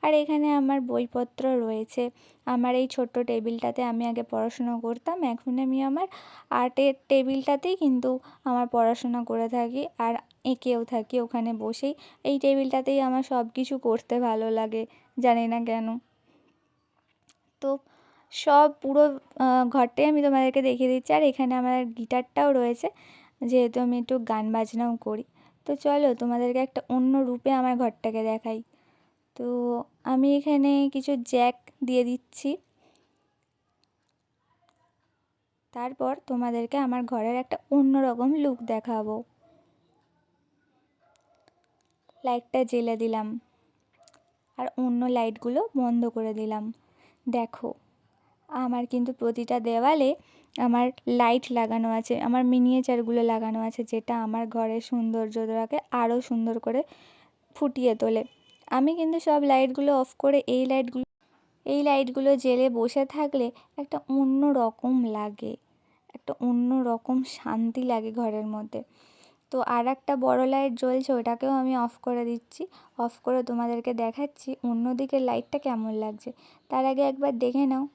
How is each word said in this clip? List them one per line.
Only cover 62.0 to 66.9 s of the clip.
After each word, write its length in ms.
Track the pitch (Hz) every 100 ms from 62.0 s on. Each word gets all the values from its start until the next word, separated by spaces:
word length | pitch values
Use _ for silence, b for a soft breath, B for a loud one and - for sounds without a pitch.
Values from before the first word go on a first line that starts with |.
| 262 262 269 277
জ্বেলে 320 | 262 247 262
বসে 340 | 233 233 285 269
থাকলে 420 | 294 294 285 240 b b -
একটা 200 | 285 302 -
অন্য 320 | 269 269 269 294
রকম 420 | 277 226 220 247 254 240
লাগে, 480 | 214 208 208 214 226 _ _ _ _ _
একটা 200 | - - -
অন্য 300 | 247 240 247 262
রকম 340 | 247